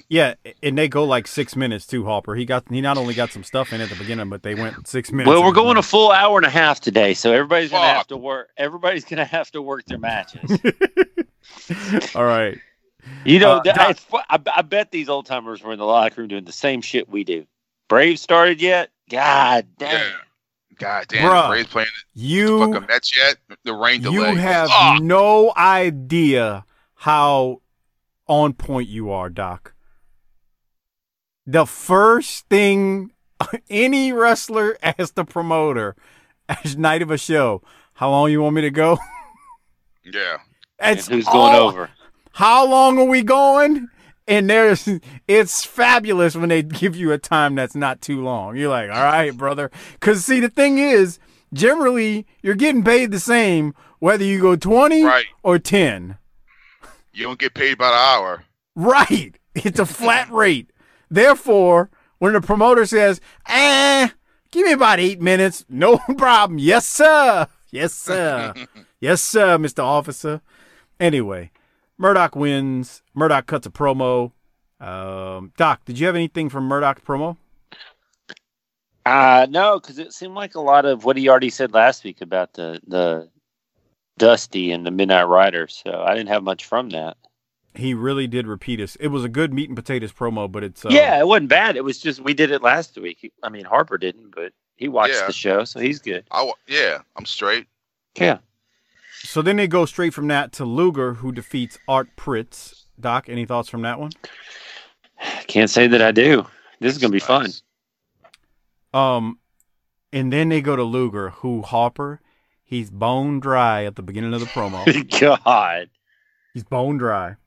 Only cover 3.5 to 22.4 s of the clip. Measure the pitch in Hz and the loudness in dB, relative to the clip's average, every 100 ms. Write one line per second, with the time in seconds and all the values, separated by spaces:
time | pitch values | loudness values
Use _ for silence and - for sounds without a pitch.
3.5 | 131 131 113 104 95 104 113 98 98 104 | -8 -6 -8 -10 -10 -10 -10 -10 -10 -10
4.5 | 107 110 - - 131 - 135 131 170 185 | -8 -10 -12 -10 -10 -6 0 4 6 6
5.5 | 190 240 220 - 214 214 190 208 202 151 | 4 4 2 2 4 6 4 4 2 2
6.5 | 160 156 139 117 104 101 92 117 123 147 | 2 2 0 0 2 2 2 2 2 2
7.5 | 170 156 180 165 139 - 135 135 135 - | 0 0 2 2 2 -2 -8 -10 -10 -12
8.5 | - 143 170 180 170 - 156 156 165 143 | -8 -8 -4 -4 -4 -6 -8 -6 -6 -8
9.5 | 151 139 135 - 120 113 107 - - - | -10 -10 -12 -12 -10 -8 -8 -10 -12 -4
10.5 | 202 240 - 381 359 370 - - _ _ | -2 -2 -2 -2 -2 -4 -4 -12 _ _
11.5 | - - 185 196 202 - - 120 113 104 | -18 -14 -10 -4 -4 -4 -2 0 0 -2
12.5 | - - _ _ _ 131 - 131 180 202 | -8 -18 _ _ _ -20 -4 4 6 6
13.5 | 135 175 170 190 - - - - 156 139 | 4 2 2 2 0 -6 -6 -2 -4 -2
14.5 | - 156 202 208 165 139 139 131 127 113 | -4 -2 -2 -4 -6 -6 -6 -6 -10 -10
15.5 | 104 107 107 104 117 110 - 110 101 87 | -14 -12 -6 0 2 2 -2 -10 -10 -12
16.5 | - 143 127 - 123 98 101 95 82 76 | -6 -4 -4 -4 -6 -4 -6 -6 -6 -8
17.5 | _ _ _ - 113 165 156 - 170 175 | _ _ _ 0 4 4 0 2 4 4
18.5 | 156 180 180 - _ - 123 143 139 127 | 2 0 0 -2 _ -10 -2 2 2 4
19.5 | 120 95 - 143 113 104 92 - _ _ | 2 -2 -10 -4 -4 -4 -8 -18 _ _
20.5 | _ _ - - 101 - 107 175 180 143 | _ _ -12 -8 -8 -6 -2 2 2 2
21.5 | 110 110 113 110 110 - 113 131 185 | -2 -4 -6 -6 -10 -18 -12 -4 -2